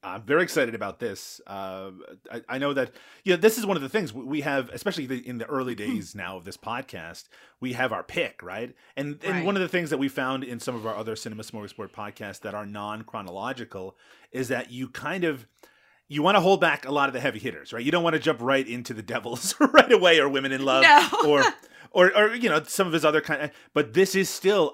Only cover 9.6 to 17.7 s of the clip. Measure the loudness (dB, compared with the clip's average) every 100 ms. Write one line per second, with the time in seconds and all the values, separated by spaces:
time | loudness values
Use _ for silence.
9.6 | -2 -2 -2 -2 -2 -2 -4 -4 -8 -8
10.6 | -8 -6 -6 -8 -8 -10 -10 -12 -12 -14
11.6 | -14 -14 -14 -12 -14 -12 -14 -12 -10 -10
12.6 | -10 -10 -10 -10 -10 -12 -10 -10 -8 -10
13.6 | -12 -14 -14 -16 _ _ _ -8 -4 -4
14.6 | -6 -10 -10 -8 -8 -4 -2 -4 -10 _
15.6 | _ _ _ _ _ 0 4 4 6 4
16.6 | 4 0 -2 0 0 0 -4 -4 -8 -10
17.6 | -10